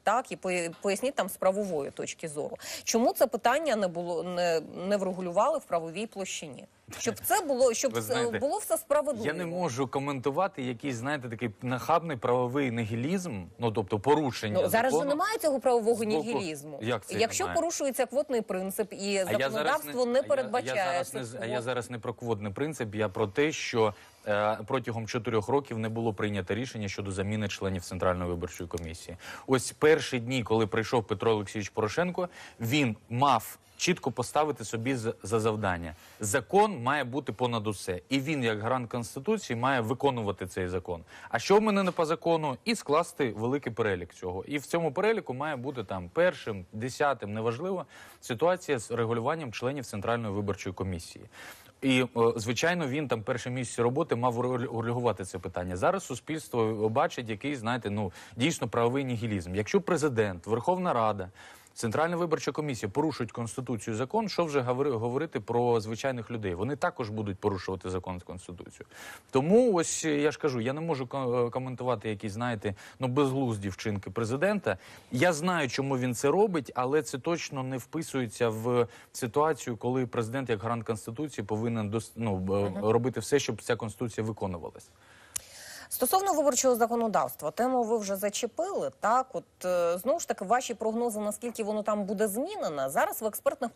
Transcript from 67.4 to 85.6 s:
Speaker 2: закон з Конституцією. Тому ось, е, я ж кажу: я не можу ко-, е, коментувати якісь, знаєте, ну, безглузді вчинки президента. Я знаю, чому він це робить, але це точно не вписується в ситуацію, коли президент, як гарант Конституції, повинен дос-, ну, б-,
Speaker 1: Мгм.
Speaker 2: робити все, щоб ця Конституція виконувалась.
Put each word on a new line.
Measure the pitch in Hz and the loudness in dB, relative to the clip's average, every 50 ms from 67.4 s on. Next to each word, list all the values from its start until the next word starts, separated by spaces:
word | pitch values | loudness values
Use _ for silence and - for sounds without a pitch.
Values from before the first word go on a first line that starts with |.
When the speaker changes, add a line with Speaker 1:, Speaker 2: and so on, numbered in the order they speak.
| - 104 101 92 - - 95 90 - 92 | 0 0 0 0 -4 -4 -6 -4 -4 -4
Speaker 2:
закон | 92 92 90 92 92 87 | -4 -4 -4 -6 -8 -8
з | - | -10
Конституцією. | - 90 90 - - 90 87 - - - - - - - - - - - - - _ | -12 -12 -12 -12 -14 -14 -14 -14 -16 -16 -18 -20 -20 -18 -18 -16 -16 -16 -18 -8 _
Тому | - 135 135 156 190 233 254 247 202 | 2 2 4 6 6 8 8 6 6
ось, | 175 160 - - - - | 4 2 0 -2 -2 0
е, | 160 151 | 0 2
я | 147 147 151 | 4 2 2
ж | - - | 2 2
кажу: | - 156 131 120 | 0 0 0 0
я | 110 123 135 | 0 -2 -2
не | 151 | -2
можу | 160 170 160 131 131 | -2 -2 -2 -2 -4
ко-, | 123 - 139 135 123 120 123 120 | -4 -4 -4 -2 0 2 2 2
е, | 120 | 2
коментувати | 113 131 127 131 127 117 123 127 123 107 - 110 | 0 -2 -4 -4 -6 -4 -2 -2 -2 -2 -2 -4
якісь, | 107 98 - 110 95 | -4 -4 -4 -6 -4
знаєте, | 110 120 123 120 104 - 104 95 - - - - - | -4 -2 -2 -2 -2 -4 -4 -6 -6 -10 -18 -10 -4
ну, | 131 127 | -2 0
безглузді | 123 143 147 135 131 135 139 123 113 101 98 101 | 2 4 4 4 4 2 0 0 0 -2 -2 -6
вчинки | 92 - - 113 104 98 98 - | -6 -4 -4 -4 -4 -4 -4 -6
президента. | 92 - 117 104 120 139 165 196 214 202 - 110 98 92 - - - - - - | -4 -4 -2 -2 0 0 2 2 0 0 0 -2 -2 -4 -6 -18 -20 -20 -14 -4
Я | - 127 151 180 175 | 0 4 4 4 4
знаю, | 143 151 185 180 170 147 131 | 4 2 0 2 2 2 0
чому | - - 135 139 139 127 | 0 -2 0 0 0 0
він | 123 127 123 | 0 0 0
це | 113 - 139 | 2 2 2
робить, | 147 185 208 226 180 160 120 - - | 4 4 4 4 2 0 -4 -4 -2
але | - 127 127 139 156 156 | -2 0 2 2 2 0
це | 151 - 135 | 0 -6 -6
точно | 120 165 170 156 - - 151 135 131 | -2 -2 -2 -2 -2 -6 -6 -6 -4
не | 131 131 | -4 -4
вписується | 131 110 - - 156 160 - - 135 127 110 - - 120 117 | -6 -6 -6 -6 -6 -6 -4 -2 -2 -2 -2 0 0 2 2
в | 110 110 113 120 123 123 117 113 - - - - - | 2 0 0 2 4 4 4 2 0 -16 -20 -16 -10
ситуацію, | - - 117 107 147 151 160 160 123 - - 120 | -6 -4 -2 2 2 4 4 2 0 -2 -8 -6
коли | 104 - 120 127 131 127 | -4 -2 -2 0 0 0
президент, | 113 - 120 117 110 120 139 135 117 | -2 -2 -2 -2 -2 -2 -4 -2 -2
як | 120 101 104 | -2 -2 0
гарант | 113 117 117 110 | -2 -2 -2 -2
Конституції, | - 117 107 - - 113 110 151 151 - - 110 | -2 -4 -4 -4 -8 -6 -6 -6 -6 -4 -6 -4
повинен | 101 110 107 113 120 117 113 107 104 | -2 -2 0 0 0 0 0 -2 0
дос-, | 101 113 110 - - | -2 -2 -4 -4 -6
ну, | 113 117 113 98 | -4 -2 0 0
б-, | 92 92 95 98 101 101 101 | 0 0 2 2 2 2 2
Speaker 1:
Мгм. | 90 98 101 | 0 0 2
Speaker 2:
робити | 107 113 120 120 131 117 - | 4 4 4 4 2 -2 -2
все, | 107 - - 143 | -2 2 2 2
щоб | 131 - 120 104 - | 2 2 -4 -4 -2
ця | - 123 | -2 -2
Конституція | 110 - 110 - - 127 117 - - 110 | -2 -2 -6 -6 -6 -6 -6 -4 -4 -4
виконувалась. | 110 110 - 107 98 90 85 78 53 - - - - _ _ - - - - - - - - - - - - | -4 -4 -4 -4 -4 -4 -6 -8 -10 -14 -14 -20 -20 _ _ -20 -20 -20 -20 -18 -12 -12 -12 -12 -12 -18 -18